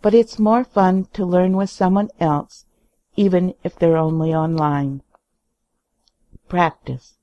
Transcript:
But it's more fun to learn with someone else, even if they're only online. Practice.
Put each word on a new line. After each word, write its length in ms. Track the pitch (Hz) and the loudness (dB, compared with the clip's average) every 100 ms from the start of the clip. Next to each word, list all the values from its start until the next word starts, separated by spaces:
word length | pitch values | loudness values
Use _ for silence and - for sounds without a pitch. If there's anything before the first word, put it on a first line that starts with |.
But 120 | 208 | 4
it's 260 | 226 226 - | 2 2 0
more 240 | 214 226 | 0 0
fun 440 | 254 - 190 185 185 | 0 0 2 2 -4
to 120 | - 180 | -6 0
learn 300 | 180 185 190 | 2 2 0
with 140 | 196 | -4
someone 400 | - 185 196 208 - | -2 0 0 -2 -4
else, 460 | 165 147 - - _ _ _ _ _ - | -2 -2 -6 -20 _ _ _ _ _ -2
even 380 | 196 180 180 - | 2 2 0 -6
if 140 | 180 - | -12 -2
they're 200 | 170 160 | 0 2
only 360 | 156 160 160 | 0 -2 -2
online. 680 | 160 160 165 151 143 139 139 _ _ _ _ _ _ _ _ _ _ _ _ _ - _ | -2 -2 -2 -2 -2 -4 -8 _ _ _ _ _ _ _ _ _ _ _ _ _ -20 _
Practice. 680 | 180 165 - - 131 _ _ | -2 -2 -2 -14 -14 _ _